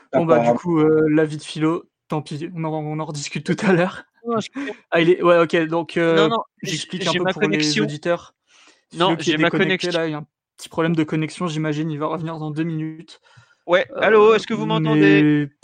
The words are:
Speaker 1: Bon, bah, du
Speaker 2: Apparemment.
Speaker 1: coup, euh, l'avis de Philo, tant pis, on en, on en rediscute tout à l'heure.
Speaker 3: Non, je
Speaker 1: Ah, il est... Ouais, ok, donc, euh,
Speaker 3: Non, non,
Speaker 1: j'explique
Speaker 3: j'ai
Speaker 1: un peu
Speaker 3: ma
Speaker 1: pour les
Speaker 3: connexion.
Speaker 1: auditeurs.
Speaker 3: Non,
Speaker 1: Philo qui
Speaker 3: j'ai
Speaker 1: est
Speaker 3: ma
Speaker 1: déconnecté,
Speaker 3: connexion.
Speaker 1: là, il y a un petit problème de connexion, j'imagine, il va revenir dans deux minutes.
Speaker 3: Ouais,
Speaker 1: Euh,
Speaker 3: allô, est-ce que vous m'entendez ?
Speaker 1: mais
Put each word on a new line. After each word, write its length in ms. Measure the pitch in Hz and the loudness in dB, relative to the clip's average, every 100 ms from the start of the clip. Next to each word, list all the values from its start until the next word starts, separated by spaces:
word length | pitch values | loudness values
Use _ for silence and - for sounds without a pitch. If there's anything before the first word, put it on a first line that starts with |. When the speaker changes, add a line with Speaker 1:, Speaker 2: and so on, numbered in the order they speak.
| _ | _
Speaker 1:
Bon, 120 | 139 165 | -2 2
bah, 100 | 156 | 4
du 60 | |
Speaker 2:
Apparemment. 180 | 120 120 | 4 0
Speaker 1:
coup, 200 | 175 160 | 0 2
euh, 260 | 156 156 156 | 2 4 2
l'avis 280 | 156 156 151 | 2 0 -4
de 40 | |
Philo, 420 | - 151 156 175 - _ - | -10 -4 -2 -2 -8 _ -8
tant 140 | 156 | -8
pis, 280 | - 143 165 170 | -8 -10 -10 -8
on 80 | |
en, 60 | 160 | -6
on 280 | 156 151 151 | -6 -6 -8
en 60 | 156 | -8
rediscute 400 | 147 - 165 160 | -10 -10 -8 -4
tout 200 | 196 208 | -2 0
à 80 | |
l'heure. 300 | 180 185 - - _ 233 | 2 0 -4 -18 _ -6
Speaker 3:
Non, 120 | 220 | -6
je 100 | - 269 277 208 _ | -6 -8 -10 -12 _
Speaker 1:
Ah, 100 | 170 | 2
il 80 | 165 | 2
est... 140 | 185 | 4
Ouais, 160 | 175 175 | 4 4
ok, 160 | 165 175 160 | 4 0 0
donc, 300 | 170 156 175 | -2 -4 0
euh, 180 | 165 160 | 2 4
Speaker 3:
Non, 120 | 160 | 2
non, 140 | 226 - _ | 0 -6 _
Speaker 1:
j'explique 420 | - 156 - 185 | -8 -8 -6 -6
Speaker 3:
j'ai 60 | 190 | -2
Speaker 1:
un 40 | |
peu 100 | 180 | -2
Speaker 3:
ma 80 | 180 | -2
Speaker 1:
pour 80 | 170 | 0
les 60 | 151 | 0
Speaker 3:
connexion. 360 | 156 151 147 | 0 0 0
Speaker 1:
auditeurs. 520 | 147 151 170 170 - _ _ _ _ _ _ | -2 -2 -4 -4 -6 _ _ _ _ _ _
Speaker 3:
Non, 140 | 160 170 | -2 0
Speaker 1:
Philo 100 | 160 | 0
qui 60 | 160 | 0
Speaker 3:
j'ai 80 | |
Speaker 1:
est 40 | 156 | 0
Speaker 3:
ma 60 | 170 | 2
Speaker 1:
déconnecté, 380 | 165 196 185 175 | 2 0 0 -2
Speaker 3:
connexion. 120 | 170 | -2
Speaker 1:
là, 80 | 165 | -2
il 40 | |
y 20 | |
a 40 | 151 | -6
un 80 | 156 _ _ - | -10 _ _ -20
petit 120 | - | -10
problème 260 | - 160 160 | -2 0 0
de 80 | |
connexion, 440 | 151 160 156 - 180 | 0 -2 -4 -4 -6
j'imagine, 420 | 156 156 151 160 | -4 -4 -4 -4
il 80 | 147 | -4
va 80 | 156 | -6
revenir 300 | 160 160 160 | -6 -8 -8
dans 140 | 156 | -8
deux 120 | 147 | -6
minutes. 560 | 165 156 160 156 - - _ - - _ - | -4 -4 -8 -10 -18 -20 _ -20 -20 _ 0
Speaker 3:
Ouais, 220 | 180 - | 0 0
Speaker 1:
Euh, 100 | - | -2
Speaker 3:
allô, 320 | 185 220 214 220 | 2 6 6 4
est-ce 100 | - | 0
que 60 | |
vous 120 | 214 165 | -4 -2
m'entendez ? 580 | 160 156 151 151 151 | 0 2 4 6 6
Speaker 1:
mais 240 | 151 147 147 _ | 4 2 -2 _